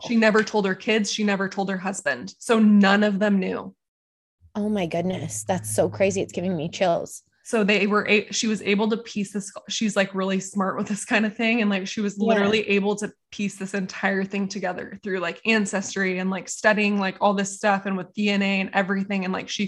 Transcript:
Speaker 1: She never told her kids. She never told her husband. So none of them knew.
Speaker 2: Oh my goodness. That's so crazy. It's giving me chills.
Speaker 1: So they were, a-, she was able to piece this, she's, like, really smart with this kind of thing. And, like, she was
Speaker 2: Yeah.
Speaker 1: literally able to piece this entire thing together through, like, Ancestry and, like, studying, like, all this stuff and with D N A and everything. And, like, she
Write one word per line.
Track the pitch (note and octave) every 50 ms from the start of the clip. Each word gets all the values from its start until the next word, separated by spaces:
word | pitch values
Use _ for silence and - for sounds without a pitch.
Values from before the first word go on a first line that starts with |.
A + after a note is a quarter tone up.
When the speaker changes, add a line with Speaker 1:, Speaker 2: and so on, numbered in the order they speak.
| - -
Speaker 1:
She | A#3+
never | A3+ A3 A3 G3+ G#3+ G#3+
told | - - G#3+ G3
her | F#3+ F#3
kids. | F#3+ - A#3+ G#3+ A3 G#3 G3+
She | - - G#3
never | G#3 G3+ F#3 G3 F#3+
told | - G#3 G3 F#3+
her | F#3+ F#3
husband. | F3+ F#3+ G#3 - - C#3+ C3 A#2+ C#3 G3 - _
So | - - A3+ A3
none | A3 G#3+ G#3 G3+ G3 G3 G3 G#3 G#3
of | G#3 G3+ F#3
them | G#3+ G#3 G3+ F#3+
knew. | F#3 F#3+ F#3 - F#3+ G3 - _ _ _ _ _ _ _ _ _ _ _ _ _ _ - -
Speaker 2:
Oh | G#3+ G#3 G#3+
my | G#3+ G3+ F3+
goodness. | D#3+ - E3+ F3 F#3 F#3 - D#3+ D#3+ - - -
That's | - F#3 F3+ - -
so | - - E3+ -
crazy. | - - G3 G3 F#3+ F#3+
It's | - -
giving | - G3 F3 F#3+ F#3
me | D#3+ D3 E3
chills. | - - G3 F3 E3+ - - - - - _ _ _ _ _
Speaker 1:
So | - - A3+ G#3
they | F#3+ G#3+ F#3+ G3
were, | G#3 G#3 G#3 G3+ -
a-, | G#3 G#3+ - -
she | G3+ - - A3
was | A3 F#3+ -
able | G3 G#3 G3 A3 G#3+
to | A#3 A3+
piece | A#3 - - G#3 G3 - -
this, | G#3 G3 - - - - -
she's, | F#3+ - A3+ G#3 F#3+
like, | G3+ G3 F#3+ -
really | F#3+ F#3+ F#3+ F#3+ F#3+
smart | F#3+ - - G3+ F#3 F#3+ - -
with | G#3 G3+
this | G#3 G3 -
kind | - B3 G#3 A3 G#3+
of | G#3+
thing. | - A#3 A3+ A#3 A#3+
And, | G#3+ G3+
like, | G3+ F#3+ F#3+
she | G3 - A3+
was | G#3 G3+ G3 G3+
Speaker 2:
Yeah. | G#3+
Speaker 1:
literally | A3 A3+ G#3 G3+ G3+ G#3+ A3 G#3 -
able | G3+ G3+ G3 G#3 G#3
to | G3+ G#3+ - - _ _ _
piece | - - G3+ F#3+ - -
this | F#3+ F#3+ -
entire | G3+ F#3 F#3+ - - - G3 G3 F#3+ G3
thing | G3 G3+ G3 G3+ F#3+
together | G3 G3+ F#3 F3+ F3+ - - - - G3 -
through, | G#3 F#3 F#3
like, | F3 E3+ - - -
Ancestry | A3 A3 A3 G3+ G3 - F#3+ F#3+ - - G3 G3 F#3 F#3 F#3
and, | F#3 F#3+
like, | F#3+ F3+ F3+ -
studying, | - - - A3 G#3+ G#3 G#3 G3+ G#3 G3+
like, | F#3+ F#3 F#3+ -
all | - G3+ G3+
this | G3 G3 G3 -
stuff | - - G#3 G3 G3 G3
and | G3+ F#3+ F#3
with | F3+ - -
D | G#3+ G#3 G3+
N | G3+ G3
A | G3 G3 G3 F#3+
and | F#3+ - -
everything. | G3 G3 F3+ G3 G3 G3 G3+ G3+ F#3+ F#3
And, | F#3 F#3
like, | F#3 F3+ -
she | - - G#3